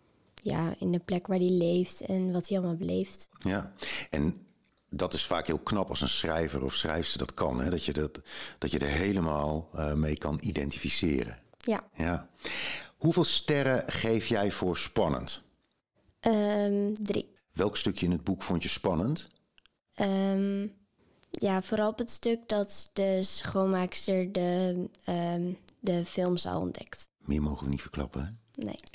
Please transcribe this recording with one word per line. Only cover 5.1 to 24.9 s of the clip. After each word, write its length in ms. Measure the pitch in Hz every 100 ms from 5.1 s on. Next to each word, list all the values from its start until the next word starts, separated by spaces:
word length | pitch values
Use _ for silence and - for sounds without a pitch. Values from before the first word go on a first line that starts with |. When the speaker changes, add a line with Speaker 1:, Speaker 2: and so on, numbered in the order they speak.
Speaker 2:
is 120 | - -
vaak 220 | 85 78
heel 120 | 76
knap 300 | - 104 92
als 120 | -
een 80 | -
schrijver 540 | - 82 80 80 71
of 120 | 67 -
schrijfster 440 | 80 80 82 -
dat 140 | 67
kan, 280 | - 80 62
hè? 80 | 76
Dat 160 | 85 -
je 80 |
dat, 280 | 71 76 - - - - -
dat 140 | 73
je 80 | 73
er 80 | 71
helemaal, 840 | 71 98 95 82 76 73 78 80
eh, 200 | 76 76
mee 240 | 76 76 76
kan 200 | 78 73
identificeren. 960 | - - 71 - - - 87 67 57 - - _
Speaker 1:
Ja. 300 | - 208 -
Speaker 2:
Ja. 360 | - 82 87 - - - - - - - -
Hoeveel 260 | 160 170
sterren 600 | 151 - - 143 135 127 -
geef 400 | - 113 113 -
jij 240 | 110 101
voor 260 | - 90 82
spannend? 640 | - - 87 65 - - - _ _ _ _ _ _ _
Speaker 1:
Ehm, 720 | 233 214 208 208 202 202 202
drie. 380 | 214 208 - - - _
Speaker 2:
Welk 260 | - 101 -
stukje 280 | 107 92 87
in 60 |
het 120 | 87
boek 180 | - 92
vond 200 | - 87
je 60 | -
spannend? 640 | - 101 80 107 160 - - _ _ _ _ _ -
Speaker 1:
Ehm, 720 | 202 190 196 196 196 196 202 - _ _ _ _ -
ja, 320 | - 202 190
vooral 280 | 185 214 214
op 80 | 220
het 120 | 233
stuk 400 | - 233 233 -
dat 400 | 214 208 - -
de 300 | - 196 190
schoonmaakster 1080 | 190 - - 196 190 185 180 - - 185 185
de, 540 | 196 180 180 185 180 180